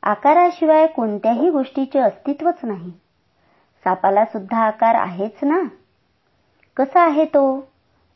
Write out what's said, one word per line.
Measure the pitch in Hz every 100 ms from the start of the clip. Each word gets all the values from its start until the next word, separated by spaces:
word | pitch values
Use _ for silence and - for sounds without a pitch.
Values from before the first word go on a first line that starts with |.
आकाराशिवाय | - 208 285 320 349 349 320 311 320
कोणत्याही | 320 220 208 220 233 320
गोष्टीचे | 302 262 - 269 277
अस्तित्वच | 233 - - 285 330 339
नाही. | 240 196 175 170 _ _ _ _ _ _ _ _
सापाला | - 185 190 196 220
सुद्धा | 220 196 226
आकार | 220 220 226 226
आहेच | 190 180 208 -
ना. | 285 330 302 - _ _ _ _ _ _ _ _ _ -
कसा | 269 359 339
आहे | 294 311
तो? | 294 277 269 269 _ _ _ _